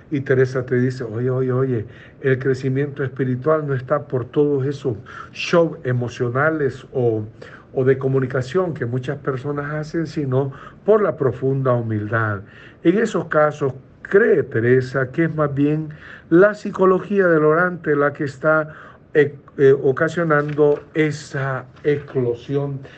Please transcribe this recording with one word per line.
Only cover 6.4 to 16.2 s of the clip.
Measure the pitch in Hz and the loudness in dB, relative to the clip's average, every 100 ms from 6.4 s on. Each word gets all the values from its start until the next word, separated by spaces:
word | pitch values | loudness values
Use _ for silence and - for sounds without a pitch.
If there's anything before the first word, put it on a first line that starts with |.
| 156 156 135 - - | 0 0 -2 -4 -8
o, | 135 120 110 107 - - - - 135 | -2 0 0 -6 -14 -20 -20 -8 0
o | |
de | 131 131 | 2 2
comunicación | 135 135 127 135 127 185 180 | 2 0 0 -4 -2 -2 -2
que | 135 120 | -4 -4
muchas | 127 151 139 | -4 -6 -6
personas | 151 127 143 147 143 | -6 -6 -6 -6 -6
hacen, | 151 151 170 156 | -8 -6 -6 -4
sino | 160 135 127 135 - - - | -4 -2 0 -2 -6 -20 -6
por | 196 214 | 2 4
la | 185 - | 4 0
profunda | 135 - 135 135 131 | -2 0 -2 0 0
humildad". | 120 113 107 107 117 110 101 - - - - | 0 0 -4 -2 -2 -2 -4 -10 -20 -20 -2
En | 170 202 | 2 2
esos | 220 180 165 | 0 -2 0
casos, | 156 151 147 139 - - - | 2 2 2 -4 -4 -16 -20
cree | - 202 240 160 | 0 2 4 2
Teresa | 120 113 117 131 127 135 131 | 0 0 4 4 2 -4 -4
que | - 160 | -2 -2
es | 156 | 0
más | 143 | -2
bien | 135 143 156 151 - - - | 0 0 0 -4 -12 -20 -18